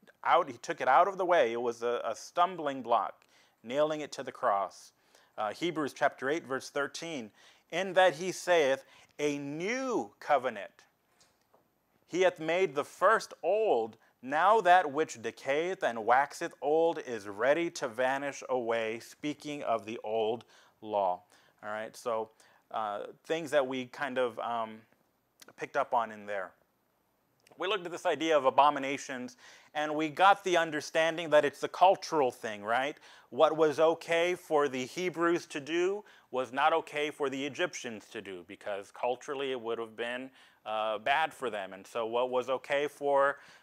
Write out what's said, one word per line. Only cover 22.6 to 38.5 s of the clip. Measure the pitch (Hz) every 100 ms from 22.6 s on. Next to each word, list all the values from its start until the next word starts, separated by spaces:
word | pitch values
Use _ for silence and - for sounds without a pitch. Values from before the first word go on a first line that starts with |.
| _
uh, | - 107 101 - 107
things | - 160 156
that | 147 131
we | 131 127
kind | - 143 127
of, | 123 110
um, | 113 117 110 110 113 _ _ _ _ _ - -
picked | 143 147
up | 131
on | 123 113
in | 107
there. | 101 101 90 - _ _ _ _ _ _ _ _ _ -
We | 180
looked | 208
at | 175
this | 165 -
idea | 147 160 151
of |
abominations, | 131 123 143 143 135 139 - 131 123 - - - -
and | 151 151 151
we | 156
got | 143 185 202
the | 196 170
understanding | 165 151 - 165 160 160 165
that | 147
it's | 143 -
a | 147
cultural | - 185 190 - 160 127
thing, | - 117 104
right? | 101 120 139 - - - -
What | 123 156 156
was | 156 135
okay | 156 165 - 165 175 175
for | - 156 143
the | 131 127
Hebrews | - 180 156 170 170 -
to | 156
do | 139 170 180 202 - - _
was | 123 123
not | 131 151
okay | 160 - 147 151
for | 147 143
the | 131
Egyptians | 143 131 180 - 123 110 -
to | 113
do, | 98 92
because | 85